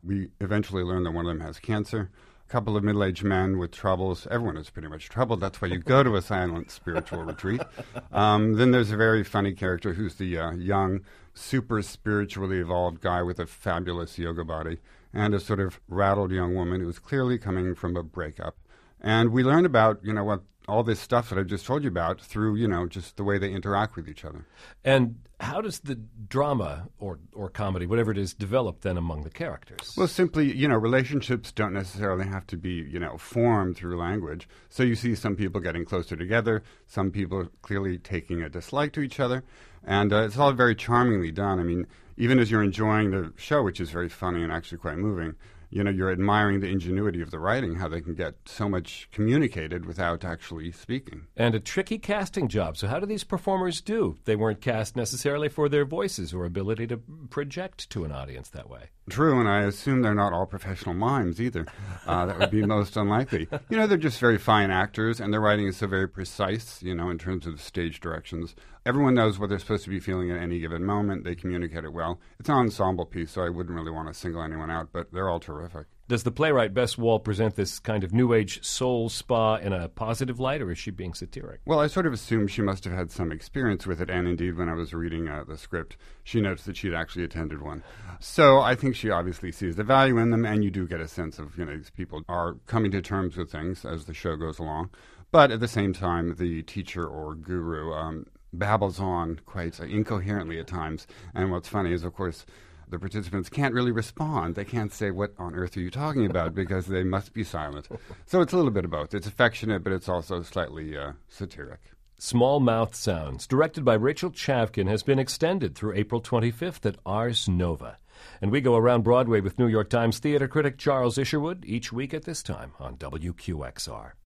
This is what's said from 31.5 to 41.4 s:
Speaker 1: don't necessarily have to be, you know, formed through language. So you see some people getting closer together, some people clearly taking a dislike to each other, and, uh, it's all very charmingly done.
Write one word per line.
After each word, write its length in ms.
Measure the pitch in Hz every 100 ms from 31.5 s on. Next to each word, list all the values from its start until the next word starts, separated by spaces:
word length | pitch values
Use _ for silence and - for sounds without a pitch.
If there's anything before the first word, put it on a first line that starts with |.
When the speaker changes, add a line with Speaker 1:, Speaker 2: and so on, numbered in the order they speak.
Speaker 1:
don't 220 | - 104
necessarily 520 | 98 92 98 101 92 98
have 220 | 98 -
to 100 | 87
be, 140 | 92
you 260 | 87 71 85
know, 200 | 82 82
formed 580 | - 117 120 110 92 85
through 240 | 87 87
language. 480 | 87 104 80 80 - - -
So 120 | -
you 140 | 127 113
see 180 | 120
some 220 | 107 110 95
people 260 | 98 98
getting 240 | 87 82 82
closer 300 | 95 85 80
together, 480 | 90 113 113 107 - - _
some 240 | - 95
people 380 | 98 90 95 87 -
clearly 380 | - 98 98 90
taking 420 | - 92 - 87
a 80 | 78
dislike 440 | 85 - 135 147
to 80 | 156
each 180 | 139 -
other, 240 | 127 127 127 - - -
and, 300 | - 98 101
uh, 100 | 104
it's 140 | 110 113
all 140 | 143
very 220 | 127 123 107
charmingly 560 | - 120 123 104 85
done. 280 | 80